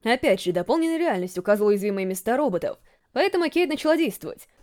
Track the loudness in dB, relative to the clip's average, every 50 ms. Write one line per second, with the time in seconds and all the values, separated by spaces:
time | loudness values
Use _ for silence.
0 | -2 0 0 2 2 2 2 2 0 -2 -2 -2 0 0 0 0 0 0 0 0
1 | 0 0 0 -2 -4 -6 -6 -4 0 0 2 2 4 2 2 2 0 -2 -2 -2
2 | -4 -4 -6 -6 -4 -2 0 0 0 0 0 -2 -4 -6 -8 -10 _ _ _ _
3 | _ _ -2 0 0 0 2 0 0 0 0 0 0 0 -2 -2 2 2 2 2
4 | 2 -2 -2 -6 -10 -12 -12 -14 -16 _ _ _